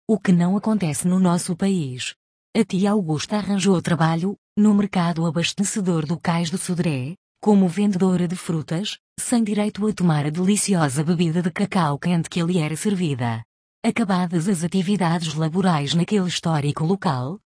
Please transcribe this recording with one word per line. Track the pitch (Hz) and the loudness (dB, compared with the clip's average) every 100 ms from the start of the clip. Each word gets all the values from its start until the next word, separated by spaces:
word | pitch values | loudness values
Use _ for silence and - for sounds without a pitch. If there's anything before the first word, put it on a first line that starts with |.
| - | -2
o | 214 | 0
que | - | 4
não | 175 175 202 | 4 4 2
acontece | 220 220 165 147 180 | 0 0 0 0 0
no | 185 | 4
nosso | 185 175 - | 4 2 -2
país. | 170 196 190 139 123 - - _ _ _ 220 | -2 0 0 -2 -6 -10 -12 _ _ _ -2
A | |
tia | 220 180 202 | 0 0 2
Augusta | 208 160 151 - 214 | 2 0 -2 -2 -4
arranjou | 190 202 185 175 | -2 0 2 2
trabalho, | 156 165 160 165 185 - _ - | 2 2 2 2 -2 -6 _ 2
no | 208 | 4
mercado | 208 202 190 170 160 | 4 2 0 0 0
abastecedor | 170 156 165 - 196 220 185 165 | 0 0 -2 -2 -4 -2 0 0
do | 151 170 | -2 -2
Cais | - 170 165 | -2 -2 -2
do | 185 | -4
Sodré, | - 175 170 135 127 180 _ _ | -4 -2 -2 -2 -6 -10 _ _
como | 214 202 185 | 2 4 4
vendedora | 165 208 180 190 180 175 | 2 0 2 2 2 0
de | |
frutas, | 180 - 165 143 165 208 - _ - | -4 -4 -6 -4 -6 -6 -10 _ -10
sem | - 240 | -2 0
direito | 214 208 208 196 214 | 0 -2 -2 -2 -4
a | |
tomar | 208 175 151 143 | 0 2 2 0
a | |
deliciosa | 156 185 208 - 185 147 127 | 0 0 2 0 2 2 0
bebida | 156 170 170 165 | 0 0 0 0
de | 175 | -2
cacau | - 196 190 156 143 | -2 -2 0 0 0
quente | 175 175 160 | 0 0 -2
que | 180 | -2
ali | 165 185 | 0 0
era | 151 156 | -2 -2
servida. | 214 196 170 131 120 113 - _ _ _ | -2 -2 -2 -2 -2 -4 -10 _ _ _
Acabadas | 233 233 208 185 180 175 170 | -2 0 0 0 0 -2 0
as | 180 | -2
atividades | 170 190 180 208 170 170 165 | 0 0 0 0 0 0 -2
laborais | 147 160 175 190 156 139 | -2 -2 0 2 2 0
naquele | 165 170 208 180 | 0 2 0 0
histórico | - 175 156 143 143 | -2 -2 0 0 -2
local, | 156 196 - 131 127 196 _ | 0 0 0 -2 -4 -10 _